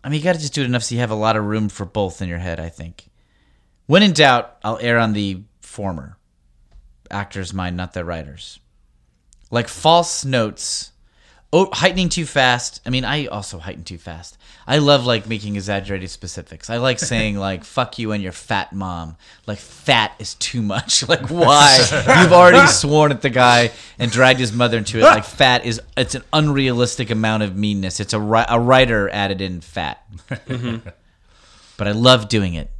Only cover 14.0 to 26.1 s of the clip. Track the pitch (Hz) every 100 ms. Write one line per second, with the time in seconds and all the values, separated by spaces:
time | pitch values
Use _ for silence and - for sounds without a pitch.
14 | - 80 82 _ _ - - 147 143 143
15 | 123 113 104 110 104 101 95 98 95 98
16 | 90 - 92 - 78 - - 117 131 120
17 | - 117 110 101 98 95 - - 123 -
18 | 113 107 92 - - 101 - 95 92 87
19 | 80 80 _ _ - 104 - - - 123
20 | 107 - 104 - - 123 104 98 - -
21 | 123 165 - 170 165 143 143 131 120 147
22 | - 262 175 175 180 175 277 - 143 151
23 | 147 135 143 123 123 120 117 - - -
24 | 120 110 131 127 123 113 120 113 104 110
25 | 277 311 101 - 131 123 120 113 - -
26 | 123